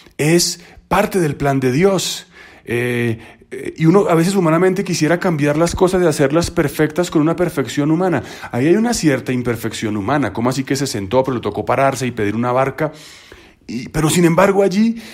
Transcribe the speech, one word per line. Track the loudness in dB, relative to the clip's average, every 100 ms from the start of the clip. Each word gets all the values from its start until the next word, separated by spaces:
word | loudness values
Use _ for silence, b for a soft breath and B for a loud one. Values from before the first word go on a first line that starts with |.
| B -4
es | 2 2 0 -6 B B -4
parte | -2 0 0
del | -2 0
plan | 0 0
de | 0
Dios. | 2 2 2 -2 -8 -14 B B B -6
Eh, | -4 -2 -2 -2 -4 B B -16
eh, | -12 -10 0
y | 4
uno | 4 4
a | 2
veces | 2
humanamente | 2 2 4 2 0
quisiera | -2 -2 0 0
cambiar | 0 0 0 2
las | 0 2
cosas, | 2 2
de | 2
hacerlas | 2 2 2 0
perfectas | 0 -2 0 -2 -2 -2
con | 0
una | 0 0
perfección | -2 -2 -4 -2 0
humana. | 0 0 -2 -6 B B
Ahí | 0 2
hay | 2
una | 2 0
cierta | 0 0 -2
imperfección | -2 -2 -4 -6 -4 -4 -2
humana. | -2 0 -2
¿Cómo | -2 -2
así | -2
que | -2 -2
se | -4
sentó, | -6 -2 0
pero | 0 -2
le |
tocó | -4 -4
pararse | -2 0 0 0 -4
y |
pedir | -4 -4 -2
una | -2
barca? | 0 -2 -2 -6 -6 B B B B B B -12
Y, | -12 -8
pero | -2 0
sin | 4 2
embargo | 4 4 4
allí | 2 2 0 0 B